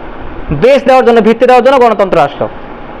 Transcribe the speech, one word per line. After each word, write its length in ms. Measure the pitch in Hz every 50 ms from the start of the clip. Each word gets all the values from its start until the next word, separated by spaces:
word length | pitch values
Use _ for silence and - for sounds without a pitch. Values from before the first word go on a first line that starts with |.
| - - - - - - - - - -
বেস 320 | 156 143 180 254 285 254 -
দেওয়ার 200 | 262 262 262 233
জন্য, 160 | 233 233 226
ভিত্তি 260 | 196 220 226 226 254
দেওয়ার 180 | 247 254 247 233
জন্য 160 | 262 285 254
গণতন্ত্র 400 | 240 233 214 196 196 185 180 170
আসলো। 280 | 143 139 - - 113 104 - - - - - - - - - -